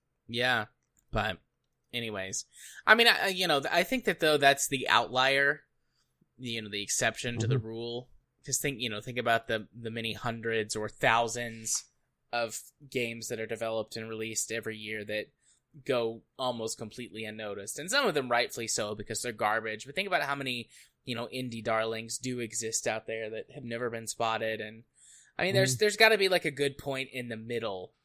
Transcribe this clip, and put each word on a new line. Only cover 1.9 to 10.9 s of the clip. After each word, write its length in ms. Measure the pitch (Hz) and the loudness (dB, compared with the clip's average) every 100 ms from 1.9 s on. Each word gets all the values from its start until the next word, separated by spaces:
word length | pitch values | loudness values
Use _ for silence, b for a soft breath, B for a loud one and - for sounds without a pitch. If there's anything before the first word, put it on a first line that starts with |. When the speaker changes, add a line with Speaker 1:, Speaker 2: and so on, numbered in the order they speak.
Speaker 1:
anyways, 520 | 120 113 101 95 - - B B B - | -6 -4 -4 -4 -6 -8 B B B 6
I 100 | 220 | 8
mean, 120 | 233 | 8
I, 220 | 190 196 | 6 2
you 180 | 185 180 | 2 2
know, 140 | 147 143 | 2 4
I 120 | 170 | 2
think 220 | 185 254 - | 2 0 0
that, 140 | 175 | 2
though, 180 | 156 147 | 4 8
that's 300 | 139 139 - | 8 6 2
the 200 | 135 - | -2 6
outlier, 720 | 113 117 123 131 139 139 151 _ _ _ _ _ _ _ _ | 6 6 2 4 4 2 0 _ _ _ _ _ _ _ _
you 240 | 123 117 | -6 -6
know, 80 | 107 | -4
the 140 | 101 | -6
exception 540 | 101 - 120 113 123 120 | -2 0 0 0 -6 -2
to 80 | 110 | 2
the 80 | 127 | 0
Speaker 2:
Mm-hmm. 100 | 110 | 0
Speaker 1:
rule. 420 | 113 117 120 123 - _ _ - | -8 -6 -6 -8 -20 _ _ -6
'Cause 120 | 131 | -2
think, 240 | 143 120 | -2 -4
you 80 | 120 | -4
know, 100 | 107 | -6
think 180 | 127 120 | -6 -2
about 300 | 117 117 - | 2 2 2
the, 220 | 110 107 | -4 -4
the 160 | 120 113 | -10 -8
many 220 | 117 113 | -6 -6
hundreds 640 | - 120 117 113 113 107 110 | -4 -4 -4 -2 -2 0 -4
or 140 | |
thousands 960 | 107 | -4